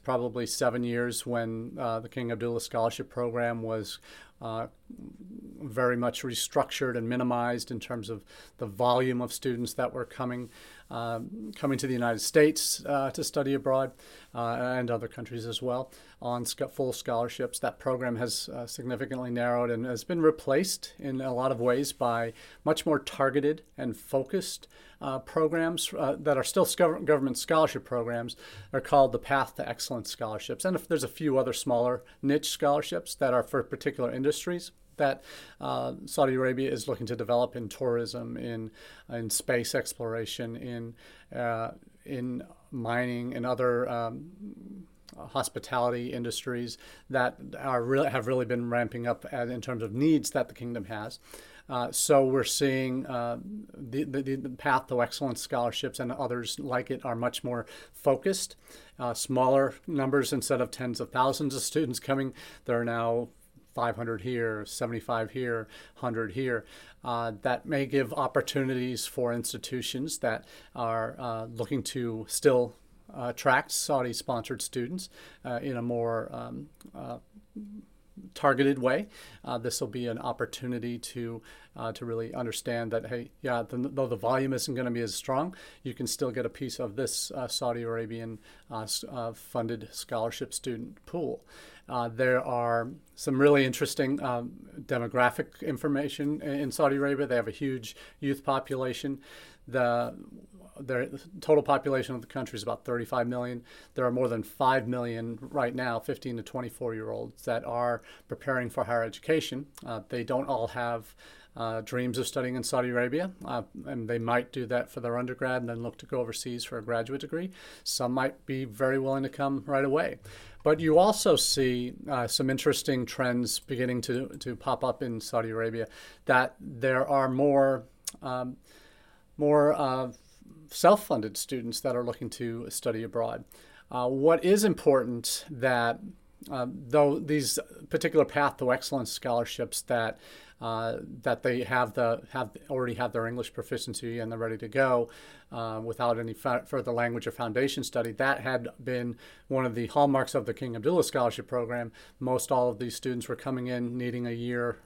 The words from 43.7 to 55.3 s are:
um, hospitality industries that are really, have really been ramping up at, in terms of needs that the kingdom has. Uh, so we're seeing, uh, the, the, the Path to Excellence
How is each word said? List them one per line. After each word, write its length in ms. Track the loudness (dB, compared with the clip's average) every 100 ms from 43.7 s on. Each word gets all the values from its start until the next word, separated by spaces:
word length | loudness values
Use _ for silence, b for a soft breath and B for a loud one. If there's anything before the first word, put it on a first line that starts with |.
| 2 2
um, 400 | -2 -4 -6 -12 -14 -14 -14 -16 -16 -18 -20 -20 -18
hospitality 960 | -6 -4 -2 -6 -4 0 2 0 -4
industries 640 | -4 -4 -4 -4 -4 -6 -8 B B -2
that 260 | 2 2 0 -10 -8
are 240 | -2 0
really, 260 | 2 4 4
have 180 | 2 2
really 200 | 0 2
been 240 | 0 0
ramping 360 | 0 0 -2 -2
up 200 | -2 -4
at, 200 | -4 -4
in 100 | -4
terms 220 | -6 -4
of 100 | -4
needs 380 | 2 4 4 4
that 180 | -2 -2
the 60 |
kingdom 320 | -6 -8 -6 -6
has. 340 | -8 -8 -12 B B B B -6
Uh, 220 | -2 0
so 340 | 2 6 8
we're 200 | 8 4
seeing, 600 | 2 2 2 2 0 -2 -2
uh, 300 | -4 -2 -4 -8 -12 -12 -14
the, 280 | -6 -4
the, 320 | -2 -2 -2 -4
the 120 | -6
Path 380 | -2 2 2 2
to 160 | 0
Excellence 400 | 0 0 -4